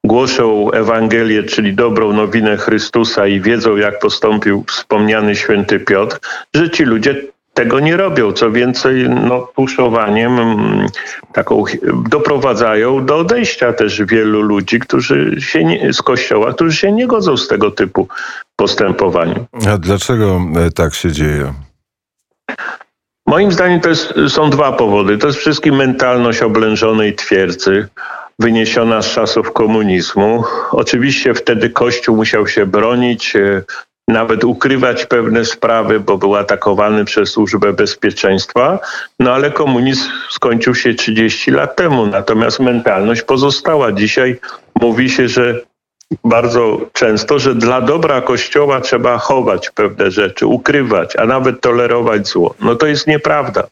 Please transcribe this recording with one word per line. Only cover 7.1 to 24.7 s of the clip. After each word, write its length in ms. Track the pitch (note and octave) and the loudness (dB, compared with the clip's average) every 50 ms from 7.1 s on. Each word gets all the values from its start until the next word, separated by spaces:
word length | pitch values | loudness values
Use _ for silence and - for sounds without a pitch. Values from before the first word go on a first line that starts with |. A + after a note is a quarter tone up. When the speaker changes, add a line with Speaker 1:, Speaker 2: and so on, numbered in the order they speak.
| C#3 C#3 C#3 - _ _ _ _ _ | -2 -2 -8 -12 _ _ _ _ _
Speaker 1:
tego 260 | - A#2+ A2+ A#2+ C3+ | -2 0 0 0 2
nie 180 | D3 D#3 E3 F3 | 2 2 2 2
robią. 340 | G3 F#3+ D#3 C#3 A#2 G#2 | 0 0 0 0 0 0
Co 200 | F#2+ - A#2+ A2+ | 0 0 0 0
więcej, 580 | G#2+ A#2+ B2 B2+ B2 B2 - C3 C3 B2+ B2+ B2+ | 2 2 0 0 0 0 0 0 2 2 0 0
no, 380 | B2 B2 - A#2 B2+ B2+ B2+ - - | 0 0 0 0 0 -2 -4 -6 -2
tuszowaniem, 840 | - C3+ C3 - - B2+ A#2+ A2 A#2 G#2+ G#2 G#2 A2 A2+ A#2+ B2+ B2 | -2 -2 -2 0 0 0 2 2 0 0 0 0 0 2 2 2 2
mm, 460 | A#2 A#2 A2 G#2 G#2+ G#2+ G#2 G2+ G2+ G2+ - - - - - - - _ - | 2 0 0 0 0 0 0 0 -2 -2 -4 -8 -14 -14 -16 -16 -18 _ -4
taką 320 | - - - A#2+ G#2+ G2+ | -4 -2 0 0 0 0
chi-, 140 | - - - - - - B2 A#2+ A2+ | -2 -4 -4 -2 -2 -2 0 0 0
doprowadzają 960 | D3 D3 D3 - D3 C3+ C3+ C3+ A#2+ G2+ A#2+ A2 A2 G#2 A2 B2 C3+ C#3 C3 | 0 0 0 0 0 0 0 0 0 2 0 2 2 2 2 2 0 0 0
do 120 | C3 D3 D#3 | 0 0 0
odejścia 560 | E3+ F3 A#3 A#3+ A3+ - - - B2+ A#2+ A#2 | 2 0 0 0 0 -2 -2 0 0 0 2
też 300 | - A2 G#2 F#2+ G#2 G#2 | 2 0 0 0 -2 -2
wielu 380 | F#2+ A2+ A2+ A2 G#2+ G#2+ G#2+ | 0 2 2 2 2 2 2
ludzi, 380 | G#2 G#2+ G#2 G2+ F#2+ - - A#2 | 2 2 0 0 0 0 -2 -2
którzy 640 | A2+ - - C3+ A#2+ - - - D3 - - - | -2 0 -2 -2 0 2 0 0 2 0 -2 -4
się 220 | C#3 - - D#3+ D#3+ | -4 -2 0 2 2
nie, 300 | D#3+ E3+ - - C#3 B2+ | 2 0 0 0 -2 -2
z 80 | - | -2
Kościoła, 520 | - - B2+ A#2+ - - A2+ G#2+ G#2+ B2 C3+ | 0 0 0 0 0 0 0 2 2 0 0
którzy 240 | - E3+ E3 D#3 - | 0 0 0 0 0
się 140 | - G3 | 0 0
nie 160 | G#3 A3+ B3 A#3+ | 2 0 0 0
godzą 300 | A#3+ A3 F#3+ F3 C#3 G#2 | 0 0 2 0 0 0
z 100 | - - | 0 -2
tego 240 | A2+ G2+ G#2+ G#2 | -2 0 0 -2
typu 360 | G2 - G#2 F#2 - - F#2 - - - - - - - - _ _ | 0 -2 -4 -2 -2 -4 -4 -4 -6 -12 -12 -12 -14 -16 -18 _ _
postępowaniem. 880 | - G#2 F#2+ - - G#2+ G2 F#2 - G2+ F#2 E2+ F2 E2 E2 F#2+ G2 A#2+ - - A#2+ A2 G2+ G#2+ | -2 -2 -2 0 0 0 -2 0 0 0 0 0 0 -2 -2 -4 -6 -8 -10 -8 -4 -2 0 0
Speaker 2:
A 40 | G2+ | 0
dlaczego, 640 | E2 F#2 G2+ G2 - - B2+ A2+ A2 G2+ F#2 F2 F2 D#2+ D2+ E2+ E2+ E2+ | 0 -2 -2 -2 0 -2 0 2 2 2 2 0 0 0 0 0 0 0
e, 40 | |
tak 220 | D#2 - E2+ D#2 D2+ | 0 0 -2 -2 -2
się 180 | - - F2+ | -2 -4 -4
dzieje? 420 | D#2 C#2+ D2+ D2+ D2 D2 C#2 C#2 C#2+ C#2 C#2 - _ _ _ _ _ _ _ _ _ _ _ _ _ _ _ - - - - - - - - _ _ _ _ _ _ _ _ - | -2 0 -2 -2 -2 -2 -4 -6 -8 -12 -16 -20 _ _ _ _ _ _ _ _ _ _ _ _ _ _ _ -14 -12 -10 -10 -12 -12 -14 -20 _ _ _ _ _ _ _ _ 0
Speaker 1:
Moim 240 | C#3+ E3+ G3+ G3+ | 2 2 2 2
zdaniem 280 | F3 E3+ F#3 F3+ F3+ E3+ | 2 2 2 2 2 2
to 100 | E3 E3+ | 2 0
jest, 240 | E3 D#3 - - - - D3+ C#3+ | 0 0 -2 -4 -2 -2 0 0
są 220 | C3 - D3+ D3+ | 2 2 2 2
dwa 220 | C#3 C#3 D3+ C3+ | 2 2 2 0